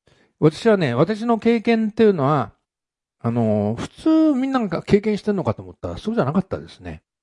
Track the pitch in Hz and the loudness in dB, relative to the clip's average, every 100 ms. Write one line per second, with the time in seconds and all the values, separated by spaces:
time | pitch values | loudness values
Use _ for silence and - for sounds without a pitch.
0 | _ _ _ _ 160 - 233 202 143 120 | _ _ _ _ 0 2 2 2 2 2
1 | 165 214 240 226 233 233 233 226 220 - | 0 0 -2 0 2 0 2 0 0 2
2 | 220 180 135 147 113 - _ _ _ _ | 2 4 2 0 -2 -10 _ _ _ _
3 | _ _ 117 117 110 107 104 117 - - | _ _ -4 0 0 0 -2 -4 -8 -4
4 | 320 320 311 254 269 262 208 165 - 202 | 0 4 4 2 -2 -2 -2 -4 0 2
5 | 214 202 - 196 120 104 92 - 87 90 | 2 -2 -2 -2 -2 -4 -10 -12 -12 -10
6 | - 233 131 180 - 78 - - 90 78 | -6 -2 0 -2 -2 -6 -12 -18 -16 -16
7 | _ _ | _ _